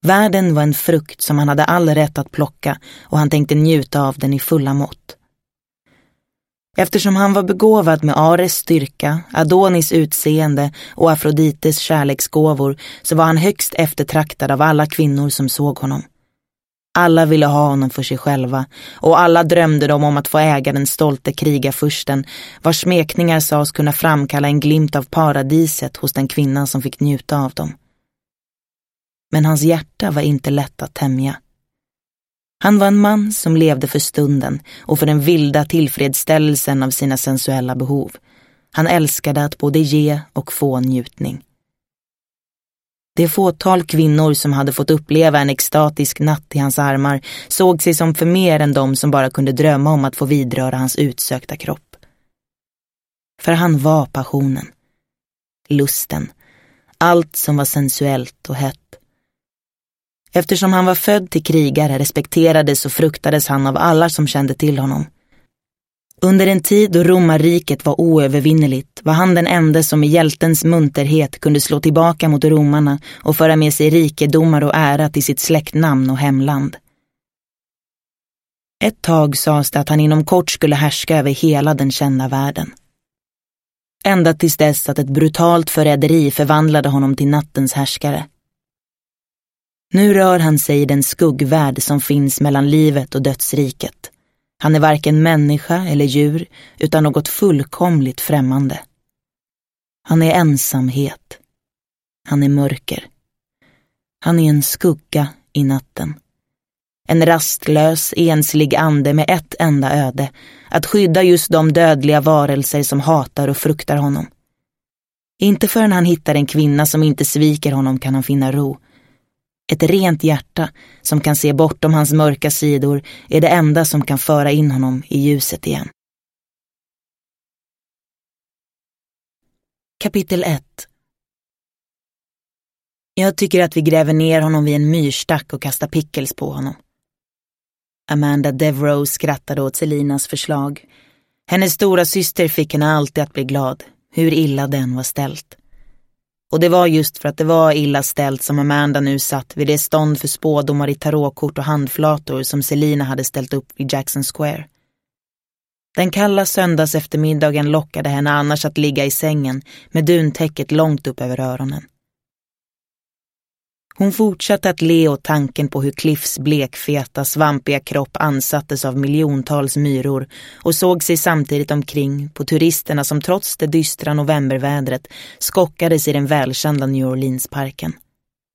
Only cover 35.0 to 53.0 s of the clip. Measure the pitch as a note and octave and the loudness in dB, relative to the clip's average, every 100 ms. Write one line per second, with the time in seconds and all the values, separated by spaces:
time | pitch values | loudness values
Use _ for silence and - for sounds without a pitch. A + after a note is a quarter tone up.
35 | D3+ D3+ C#3+ E3+ D3 C#3+ D3 E3 D3 - | 2 2 2 2 2 0 0 0 0 0
36 | C#3 C3 - D#3 D3+ C#3+ - C3+ C3 - | -2 -2 0 2 2 0 -2 -2 -2 -2
37 | C#3 C3+ - C3+ - C3+ B2+ B2+ C3 C#3 | -2 -2 -2 -4 -2 -4 -4 -4 -2 -2
38 | C3 - _ _ _ _ _ - D#3+ E3+ | -4 -12 _ _ _ _ _ -2 0 2
39 | D3+ - - C#3+ D3 - D3 D3 D3+ D3+ | 0 -2 -4 -2 -4 -4 -2 0 2 2
40 | D3+ D3 D3+ - D3 - C#3+ C3 B2+ B2+ | 0 -2 -6 -10 -10 -4 -2 -2 -2 -2
41 | A#2+ _ D3 C#3+ _ _ _ _ _ _ | -6 _ -10 -10 _ _ _ _ _ _
42 | _ _ _ _ _ _ _ _ _ _ | _ _ _ _ _ _ _ _ _ _
43 | _ - E3 F3+ F#3+ D#3+ F#3+ F#3 E3 D#3 | _ -2 0 2 0 0 2 2 2 2
44 | D#3 D3+ D#3 D3 D3 C#3 C#3 C3+ C#3+ D#3 | 4 4 4 2 0 0 -2 -2 0 0
45 | D3+ D3+ D#3+ D3 C#3 C#3 - D3+ D3+ D3+ | 2 4 4 4 0 -2 0 2 2 0
46 | D3 - D3+ D3+ _ D3 C#3 C3 C#3+ C3+ | -6 -2 -2 -2 _ -4 -2 0 0 0
47 | C#3 C#3 - - - - F#3 E3+ - D#3+ | 0 -2 -6 -18 -10 -2 0 2 0 0
48 | E3 D#3 E3 F#3 F#3 D3+ D3 C#3+ C3+ C3+ | 0 0 0 2 2 2 2 0 0 0
49 | D3 D3 C3 - C#3 C3 D3+ C#3 D#3 D3+ | 0 0 0 -2 -2 2 2 2 2 2
50 | C3+ - C3+ D3 B2+ C3 C3 C3 C3 - | 0 -4 -2 0 0 -4 -4 -2 -4 -2
51 | C#3+ A#2+ - B2+ - D3+ - - _ _ | -2 -2 -6 -8 -8 -12 -10 -10 _ _
52 | _ _ _ _ _ _ _ _ _ _ | _ _ _ _ _ _ _ _ _ _